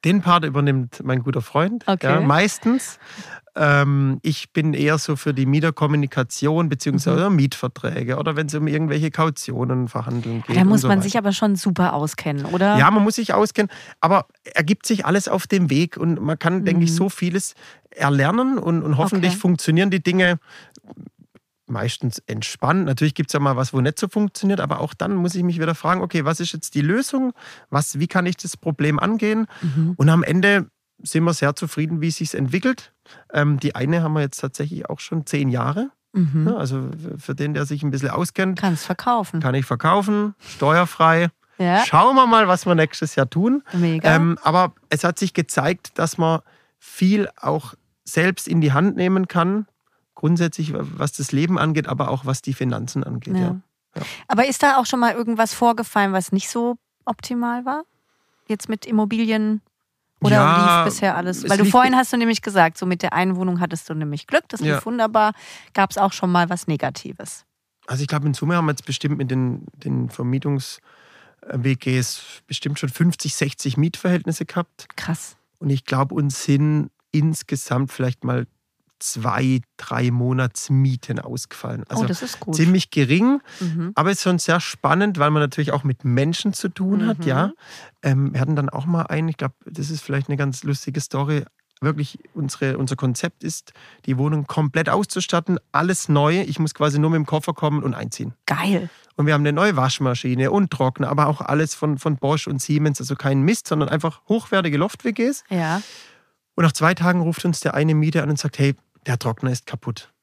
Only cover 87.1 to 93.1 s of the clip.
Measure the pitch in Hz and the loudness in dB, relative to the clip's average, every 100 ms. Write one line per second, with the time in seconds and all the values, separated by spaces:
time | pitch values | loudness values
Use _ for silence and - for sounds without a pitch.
87.1 | 214 165 131 185 320 - - - _ 139 | 0 -2 0 -2 -4 -20 -20 -20 _ 0
88.1 | 135 139 - 131 151 139 - 147 170 - | 2 0 0 0 0 -2 -4 -2 -2 -2
89.1 | 156 160 156 135 - - 160 143 156 - | -2 -4 -4 -6 -8 -18 -10 -8 -8 -4
90.1 | 139 139 143 143 127 151 139 - 131 - | -4 -2 -2 -2 -4 -4 -4 -4 -8 -6
91.1 | 135 139 147 - _ _ _ 139 151 143 | -4 -2 -2 -4 _ _ _ -4 -2 -6
92.1 | - - - 139 - 135 131 131 131 131 | -8 -16 -8 -8 -4 -4 -2 -4 -2 -2